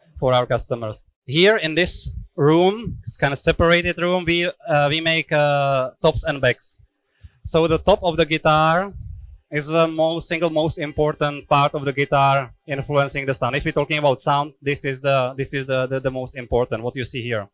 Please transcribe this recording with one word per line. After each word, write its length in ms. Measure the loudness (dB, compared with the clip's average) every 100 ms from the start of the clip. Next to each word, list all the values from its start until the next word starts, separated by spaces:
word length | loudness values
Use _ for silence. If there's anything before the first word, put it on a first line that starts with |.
| _ -2
for 140 | 2
our 120 | 2 2
customers. 640 | -2 -2 -6 -8 -12 _ _ -4
Here 320 | 4 4 4
in 180 | 0 0
this 340 | -2 -4 -12 -12 -10 0
room, 640 | 4 6 4 2 -6 -12 -14
it's 120 | -4
kind 160 | -2
of 60 | 0
separated 580 | 0 2 4 4 2 -2
room, 280 | 0 0 0
we, 200 | 0 -2
uh, 420 | -4 0 2 2
we 100 | 0
make, 300 | 0 -2 0
uh, 600 | 2 2 2 2 0 -2 0
tops 220 | 0 0
and 180 | -2 0
backs. 400 | 0 0 -6 -20 _ _ _ _ -20 _ -4
So 220 | 0 2
the 100 | 2
top 220 | 2 2
of 140 | 2 0
the 80 | 0
guitar 680 | 0 2 4 4 2 -2 -8 -14 -16 -18 -20 _
is 160 | -8 0
the 200 | 2 2
most, 400 | 2 0 -2 -4
single 220 | -2 -2
most 280 | 0 -2 -2
important 680 | -6 -2 0 0 -4 -4 0
part 260 | 2 2
of 120 | 0 -4
the 80 |
guitar 600 | -2 0 2 4 2 -2 -12 -8
influencing 580 | -8 -2 0 0 -2 -6
the 80 |
sound. 220 | -4 -2 -2
If 100 | -2
we're 60 |
talking 260 | -2 -2 0
about 240 | 0 2
sound, 320 | 0 0 -2 -6
this 240 | -6 -4 -6
is 160 | -4
the, 320 | 0 2 0 -4
this 160 | -6
is 140 | -6 -4
the, 200 | -2 -2
the, 120 | -4
the 120 | -4
most 240 | -6 -8 -12
important, 480 | -2 0 0 -4
what 120 | -6 -6
you 100 | -8
see 160 | -8
here. 260 | -6 -6 -6